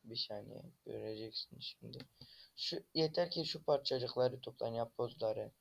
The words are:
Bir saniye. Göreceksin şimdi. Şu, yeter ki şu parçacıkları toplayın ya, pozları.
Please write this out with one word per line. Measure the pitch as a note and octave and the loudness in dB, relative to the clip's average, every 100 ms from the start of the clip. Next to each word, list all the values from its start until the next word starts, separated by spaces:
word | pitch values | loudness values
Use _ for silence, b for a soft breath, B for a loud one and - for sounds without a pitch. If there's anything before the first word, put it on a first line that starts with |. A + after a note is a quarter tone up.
Bir | A2+ A2+ | -4 -4
saniye. | - G#2 G#2+ - - - - | -2 -4 -8 -12 -14 -16 -10
Göreceksin | A2+ A2 A2 A2 - - B2 | -6 -6 -6 -6 -8 -10 -10
şimdi. | - - - - - B B B B - | -10 -10 -12 -12 -14 B B B B -6
Şu, | - - - | -2 -2 -2
yeter | D#3+ D#3+ D#3+ F3 | 4 4 4 2
ki | E3+ | 0
şu | D#3 E3 | -2 -2
parçacıkları | - C#3+ - C3 A#2+ - B2+ B2+ | 4 4 4 0 2 4 4 4
toplayın | - - A#2 | -10 -2 0
ya, | A2+ A#2 | 0 0
pozları. | - A#2+ - A2 G#2+ G#2 _ | 0 -2 2 0 0 -4 _